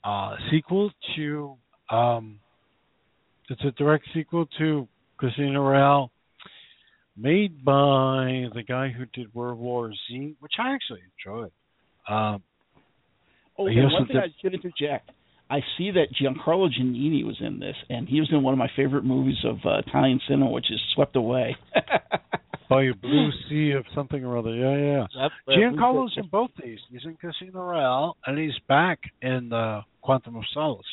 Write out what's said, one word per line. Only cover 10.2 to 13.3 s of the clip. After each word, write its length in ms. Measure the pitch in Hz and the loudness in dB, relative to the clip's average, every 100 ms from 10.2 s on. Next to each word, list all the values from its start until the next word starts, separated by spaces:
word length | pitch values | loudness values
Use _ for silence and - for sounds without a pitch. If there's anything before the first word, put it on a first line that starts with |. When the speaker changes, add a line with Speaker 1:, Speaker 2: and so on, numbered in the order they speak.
| 147 151 | -12 -14
Speaker 1:
which 140 | 147 - | -10 -4
I 140 | 247 | -4
actually 260 | 269 - 107 92 _ | -4 -8 -14 _ _
enjoyed. 340 | 190 208 226 _ _ _ _ _ - | -12 -12 -12 _ _ _ _ _ -6
Um, 340 | 107 107 101 _ _ _ _ _ _ _ _ _ | -2 -2 -4 _ _ _ _ _ _ _ _ _